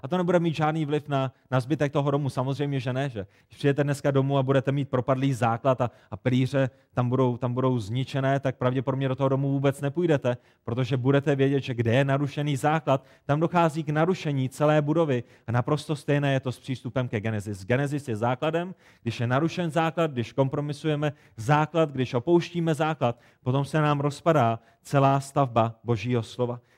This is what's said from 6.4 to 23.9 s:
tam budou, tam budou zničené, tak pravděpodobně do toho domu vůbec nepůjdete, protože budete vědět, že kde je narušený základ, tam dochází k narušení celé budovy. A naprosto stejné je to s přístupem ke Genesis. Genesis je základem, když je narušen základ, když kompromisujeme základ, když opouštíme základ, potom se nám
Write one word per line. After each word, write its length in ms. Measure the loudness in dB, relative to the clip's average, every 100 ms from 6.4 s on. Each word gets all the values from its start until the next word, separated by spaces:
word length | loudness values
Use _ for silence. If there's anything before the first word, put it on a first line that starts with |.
| 2 0 -2 -4 _
tam 160 | -4 0
budou, 280 | 2 2 0
tam 160 | -4
budou 260 | 0 0 0
zničené, 600 | -2 -6 -4 -2 0 0
tak 160 | -2 -2
pravděpodobně 500 | -2 0 -2 -2 -2
do 80 | 0
toho 140 | 0
domu 200 | 2 0
vůbec 320 | 0 0 0
nepůjdete, 560 | -4 0 2 2 0 -4 _ _
protože 340 | -6 -4 -2 0
budete 380 | 2 2 2 2
vědět, 240 | 2 0
že 140 | -2
kde 200 | -2 2
je 120 | 2 2
narušený 500 | 0 -2 -4 -2 0
základ, 500 | 0 0 2 0 -2 _ -2
tam 140 | 0
dochází 440 | 2 2 2 0
k 60 | -2
narušení 600 | 0 0 0 -2 -2 -2
celé 320 | 0 2 4
budovy. 420 | 2 0 2 0 -4 -16 -2
A 40 |
naprosto 440 | -2 0 -2 -2 -6
stejné 380 | 0 0 2
je 60 | 0
to 120 | -2
s 80 | -8
přístupem 480 | -8 -8 -4 -4 -2
ke 120 | -2
Genesis. 460 | -2 -4 -6 -10 0
Genesis 420 | 0 0 -4 -6
je 80 | -2
základem, 600 | -2 0 -2 -2 -6 -12 _ _
když 180 | -8 -4
je 80 | 0
narušen 440 | 2 0 -2 -2
základ, 400 | 0 0 0 -2
když 220 | -2 -4
kompromisujeme 800 | 0 0 0 -6 -4 -2 0 -2 -4 _ -8
základ, 540 | 0 2 2 2 0
když 220 | 0 -2
opouštíme 600 | -2 2 2 2 -2 -2
základ, 460 | 0 0 0 -2 -2 _ _
potom 220 | -2 -2 0
se 160 | 0
nám 180 | 2